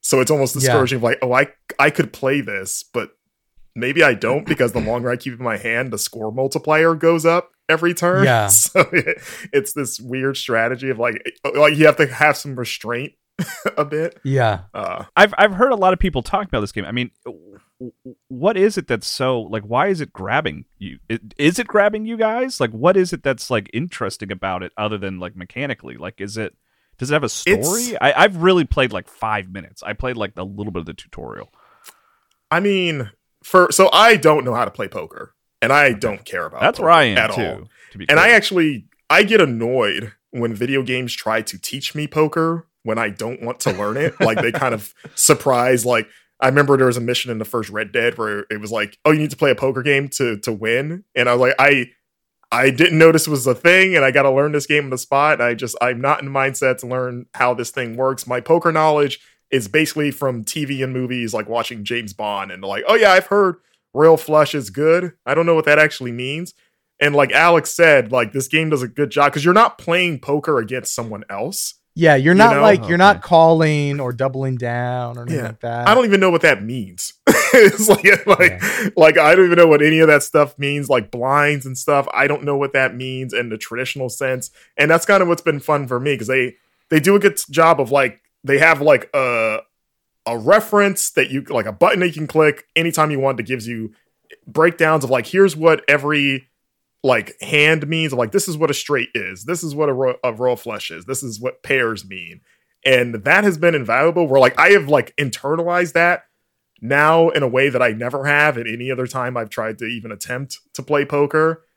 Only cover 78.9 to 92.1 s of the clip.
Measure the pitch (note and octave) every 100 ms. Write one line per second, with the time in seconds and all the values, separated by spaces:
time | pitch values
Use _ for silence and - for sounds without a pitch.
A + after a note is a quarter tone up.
78.9 | - D#3+ D#3+ D3+ F3+ F#3 E3+ E3+ D3 D3
79.9 | D#3+ D#3+ D3 - D3 C#3+ - C#3+ C#3+ C#3
80.9 | C3 G#2 B2 B2 C#3 D3 D3 C3 C3 -
81.9 | C#3+ C3+ - C#3 D3 C#3+ C#3 C#3 C#3 C3
82.9 | B2 C3 C3 C3 G#2 A#2+ A2 - A#2 B2+
83.9 | - B2+ - C3 C3 B2 _ _ - D3
84.9 | D#3+ - G3+ F3+ E3+ - D3 - D3 C3
85.9 | B2 C3+ C3+ A2 C3 B2+ - _ _ _
86.9 | D#3 D#3 G3+ G3 - - D3 E3 D#3 B2+
87.9 | C#3 C3 - _ _ B2+ C#3 D#3+ D#3 C#3+
88.9 | C3+ - C#3+ C3 A#2+ A2 G#2+ - _ _
89.9 | _ _ _ - A#2 A2 G#3 G#3+ G#3 G3+
90.9 | F#3+ - - C3+ C3 - B2+ A2 G#2 F3
91.9 | A3 F3+